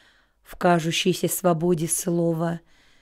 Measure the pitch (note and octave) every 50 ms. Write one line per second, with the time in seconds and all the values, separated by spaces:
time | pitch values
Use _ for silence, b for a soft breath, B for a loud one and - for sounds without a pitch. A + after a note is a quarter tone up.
0 | b b b b b b b b _ - - - - F3+ F3 E3+ D3+ E3 D#3+ -
1 | - F#3 E3+ - - E3 - - - F3+ F3 D#3 E3+ F3+ F3+ D#3 E3 D#3+ - -
2 | - F3 E3+ E3+ E3+ E3+ E3 D#3+ E3+ E3+ E3+ E3+ b b b b b b b b